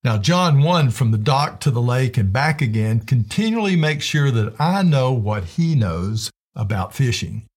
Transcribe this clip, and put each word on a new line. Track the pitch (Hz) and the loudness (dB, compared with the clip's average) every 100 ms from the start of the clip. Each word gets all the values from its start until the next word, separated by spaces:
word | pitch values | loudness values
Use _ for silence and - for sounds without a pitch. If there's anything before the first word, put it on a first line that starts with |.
Now, | 123 110 | 0 0
John | 95 180 180 139 | 2 2 4 4
one | 151 175 139 | 4 4 2
from | - 120 | 0 0
the | 110 | 2
dock | 104 135 147 - | 2 0 0 -2
to | 151 | -2
the | 120 | 0
lake | 120 123 127 - | 0 0 0 0
and | 98 | 0
back | 117 151 151 | 2 0 0
again | 120 110 110 113 | -2 0 0 -2
continually | - 127 107 - 220 226 202 | 0 0 0 -2 0 0 0
makes | 175 156 147 | 2 0 -2
sure | - 156 139 | -2 0 2
that | 117 104 - | 0 -2 -2
I | 156 196 | -2 2
know | 185 143 127 | 2 2 2
what | 127 104 104 | 0 -2 -4
he | 87 - 165 | -4 -2 0
knows | 151 101 82 95 110 - _ _ | 2 0 -2 -4 -6 -8 _ _
about | - 104 107 107 | -8 -4 -4 -4
fishing. | - 127 - 80 110 - | -2 -2 -2 -6 -10 -16